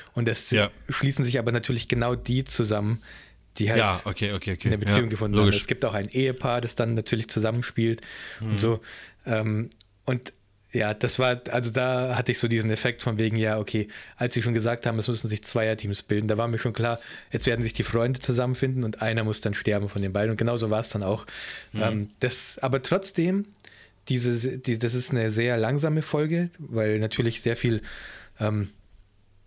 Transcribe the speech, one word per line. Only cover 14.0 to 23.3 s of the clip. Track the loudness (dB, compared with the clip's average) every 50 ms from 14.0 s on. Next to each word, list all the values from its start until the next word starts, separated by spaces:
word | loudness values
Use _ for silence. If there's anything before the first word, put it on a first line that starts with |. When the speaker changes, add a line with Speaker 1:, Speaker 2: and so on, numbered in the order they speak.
| -18 -20 -6
Speaker 1:
als | -4 -2 0
sie | 0 0
schon | 0 2 0
gesagt | 2 2 0 -2 0 -2
haben, | -2 -2 0
es | 0
müssen | -2 -2 -2 -2 -2
sich | -4 -4 -4
Zweierteams | -2 0 2 2 2 0 0 -2 -2 -2 -2 0
bilden, | 0 0 0 2 2
da | 0 0
war | 0 0
mir | -2
schon | -2 -2 -2
klar, | 0 0 0 0 0 -2 -6 -14 -16 -18 -10 -6
jetzt | -6 0 2
werden | 2 2 2
sich | 0 -2 -2
die | -2
Freunde | -2 0 2 2 2 2 0 -2
zusammenfinden | -2 0 2 2 2 0 0 0 0 0 0 -2 -2
und | -4 -4 -2
einer | -2 0 2 2
muss | 2 0 0 0
dann | 0 -2
sterben | -2 0 0 0 2 2 0 -2
von | -2 -4
den | -4 0 0
beiden. | 0 0 0
Und | 0 0
genauso | 0 0 0 0 0 0
war | 0 0
es | 0 -2
dann | -2 -2
auch. | 0 0 -2 -2 -4 -10 -14 -14 -14 -12 -14 -14 -16 -10
Speaker 2:
Mhm. | -4 -2
Speaker 1:
Ähm, | -2 0 0 -2 -4 -6 -4 _
das, | -2 0 2 0 0 -2 -2 -2
aber | 0 0 0 0
trotzdem, | 2 0 0 2 2 0 0 2 2 2